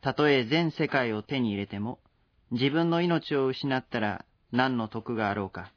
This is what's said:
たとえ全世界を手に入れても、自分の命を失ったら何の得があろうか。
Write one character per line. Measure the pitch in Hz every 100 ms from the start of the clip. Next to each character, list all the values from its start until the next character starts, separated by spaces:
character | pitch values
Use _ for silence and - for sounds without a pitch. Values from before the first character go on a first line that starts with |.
た | 139
と | 131 151
え | 139
全 | 110 156 170
世 | - 151
界 | 139 120
を | 107
手 | - 139
に | 117
入 | 101
れ | 101
て | 101
も、 | 107 131 _ _ _ _ _
自 | 120 135
分 | 151 170
の | 170
命 | 175 165 - 147
を | 135
失 | 131 143 131
っ | -
た | 120
ら | 104 92 - _ _
何 | 120 131 123
の | 110
得 | 113 110
が | 113 107
あ |
ろ | 101
う | 95
か。 | - 90